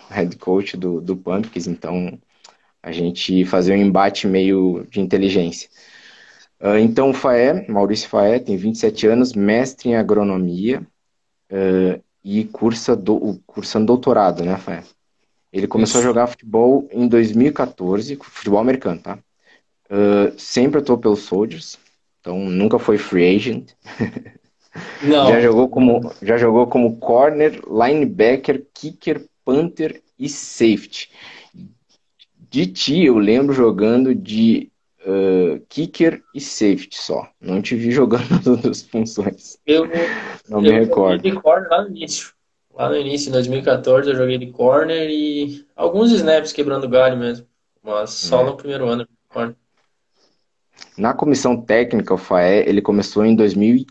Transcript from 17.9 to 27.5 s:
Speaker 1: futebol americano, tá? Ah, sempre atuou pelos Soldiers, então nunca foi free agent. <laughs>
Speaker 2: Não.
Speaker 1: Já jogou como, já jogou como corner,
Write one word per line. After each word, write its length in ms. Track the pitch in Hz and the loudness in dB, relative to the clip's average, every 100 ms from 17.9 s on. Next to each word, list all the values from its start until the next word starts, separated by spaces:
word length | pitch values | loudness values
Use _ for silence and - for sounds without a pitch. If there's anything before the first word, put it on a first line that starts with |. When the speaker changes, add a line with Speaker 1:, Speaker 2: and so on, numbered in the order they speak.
| 98 127 139 | -4 -4 -12
Speaker 1:
futebol 380 | - - 107 101 | -16 -10 -2 0
americano, 400 | 120 127 - 92 | 2 -2 -4 -8
tá? 160 | 98 104 _ _ _ _ _ _ - | -10 -16 _ _ _ _ _ _ -6
Ah, 420 | 101 101 101 101 - | 0 2 4 2 -2
sempre 420 | - 123 135 151 | -6 0 0 0
atuou 180 | - 120 | 0 0
pelos 240 | 117 104 | 0 -2
Soldiers, 580 | - 92 113 - - - _ _ _ _ | -2 -2 -2 -6 -18 -20 _ _ _ _
então 180 | 87 92 | -10 -8
nunca 400 | 98 90 107 113 | -4 0 0 0
foi 200 | 120 104 | 0 0
free 380 | - 92 87 190 | 0 2 4 2
agent. 360 | 123 117 - _ | -2 -8 -12 _
<laughs> 1200 | - - 220 - - _ _ _ _ - - - | -16 -8 -8 -8 -18 _ _ _ _ -20 -18 -6
Speaker 2:
Não. 280 | 143 147 131 | 0 4 4
Speaker 1:
Já 100 | 117 | 4
jogou 260 | 120 113 127 | 4 4 2
como, 460 | 135 123 117 - - | 4 4 4 -2 -8
já 160 | 98 117 | -2 2
jogou 300 | 117 113 120 | 4 4 2
como 300 | 131 120 113 | 2 0 -2
corner, 640 | - 120 147 151 151 | 0 4 4 2 0